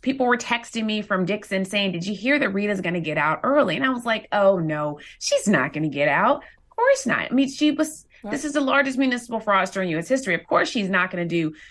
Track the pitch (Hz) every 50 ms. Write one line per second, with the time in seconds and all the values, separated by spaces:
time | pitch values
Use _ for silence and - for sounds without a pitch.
0 | - 262 262 269 254 247 240 240 - - 240 233 240 - - 226 220 214 214 214
1 | 202 - 202 185 180 170 208 214 - - 196 196 190 185 214 202 202 196 175 170
2 | 175 202 208 180 208 262 294 285 - 202 196 202 208 208 202 190 180 170 175 175
3 | 160 156 151 151 147 156 156 - - 247 277 302 254 185 156 - 269 262 254 240
4 | 240 233 220 214 - - - 208 196 196 196 180 160 156 151 151 151 147 147 -
5 | - - - - - - 571 - - 202 196 135 127 143 - 151 160 151 135 139
6 | 143 151 139 165 202 247 302 - - - - _ _ _ _ - 466 539 539 -
7 | - 226 147 107 - - 233 262 277 269 - - 302 302 294 302 311 311 - -
8 | - _ _ - - - 302 269 302 294 285 302 277 262 262 277 269 269 247 254
9 | 269 254 247 240 - - 226 220 214 208 202 190 185 190 - 196 185 175 156 165
10 | 165 - 262 262 170 190 170 - - - - 349 - - - 233 196 180 196 180
11 | 185 185 - 175 175 165 170 170 160 156 156 - - -